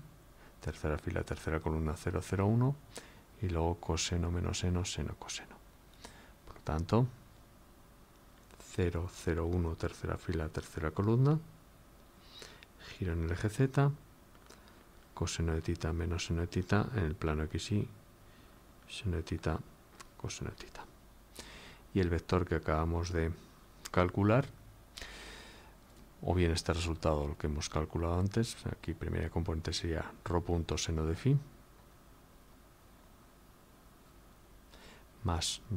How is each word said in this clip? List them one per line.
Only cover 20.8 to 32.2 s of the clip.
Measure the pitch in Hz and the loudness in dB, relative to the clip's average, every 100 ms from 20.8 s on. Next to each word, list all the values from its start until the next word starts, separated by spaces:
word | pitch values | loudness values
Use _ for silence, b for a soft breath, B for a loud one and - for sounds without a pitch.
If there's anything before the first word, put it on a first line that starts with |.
| - - - - - B B B B B - | -16 -18 -20 -20 -20 B B B B B -2
Y | 98 | 2
el | 85 | 4
vector | 82 - 90 87 | 2 2 2 4
que | |
acabamos | 80 80 78 82 85 85 | 0 2 2 2 0 0
de | 87 82 85 B B B - - | 0 0 -2 B B B -16 -2
calcular, | - 90 - 101 120 - - - - - - B B B B B B B B - - - - | 2 4 4 6 6 4 -6 -20 -20 -18 -16 B B B B B B B B -20 -20 -20 -8
o | - | 0
bien | 90 85 | 4 4
este | 82 - | 4 2
resultado, | 82 85 80 80 76 73 | 0 0 2 2 2 0
lo | 76 | -2
que | 76 | -2
hemos | 73 - | -2 -2
calculado | 78 78 82 85 87 | -2 0 0 2 2
antes, | 98 113 113 - - | 2 2 -2 -2 -8
aquí | - - | -6 -6
primera | - 82 85 82 | -6 -2 0 0
componente | 85 82 82 90 | 0 0 -2 -2
sería | 87 85 80 - - | -2 -2 -2 -4 -8
rho | - 85 | 0 0
punto | 87 85 82 76 | 2 0 0 -2
seno | - 80 | 0 0
de | 78 82 | 0 2
phi, | 131 143 - - - - - - - - | 4 2 0 -18 -20 -20 -20 -20 -20 -20